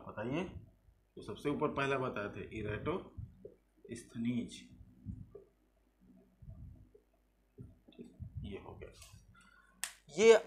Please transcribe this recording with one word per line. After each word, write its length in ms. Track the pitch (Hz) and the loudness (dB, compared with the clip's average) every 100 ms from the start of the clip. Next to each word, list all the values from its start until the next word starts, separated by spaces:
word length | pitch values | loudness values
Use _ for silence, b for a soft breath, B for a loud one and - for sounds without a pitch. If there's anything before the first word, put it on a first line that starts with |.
| - | -4
बताइए? 360 | 104 117 151 190 - - - - - _ - | -6 -2 -2 -2 -8 -16 -20 -20 -20 _ -14
तो 60 | |
सबसे 280 | - 101 143 | -10 -4 -2
ऊपर 180 | 131 147 | 2 2
पहला 300 | 139 139 139 | 2 2 2
बताए 320 | 127 110 101 | 0 -2 -4
थे, 300 | 104 90 110 | -6 -8 -6
इरेटोस्थनीज, 1900 | 104 104 147 185 - - - - - - _ _ - 120 - 120 117 123 - - - - - - - - - - - _ _ _ _ _ - - - _ - - - - - - _ _ _ _ _ - - - - - - - - - | -4 -2 -2 -2 -4 -12 -12 -14 -18 -20 _ _ -12 -12 -8 -2 0 0 -2 -8 -16 -20 -20 -14 -10 -10 -12 -18 -20 _ _ _ _ _ -20 -20 -20 _ -18 -16 -16 -18 -20 -20 _ _ _ _ _ -18 -18 -20 -20 -18 -18 -12 -10 -8
ये 160 | - - | -8 -8
हो 160 | - - | -10 -12
गया। 140 | - - - - - B B B B B B B - 143 | -14 -16 -20 -20 -20 B B B B B B B -8 8
ये 280 | 226 220 | 12 12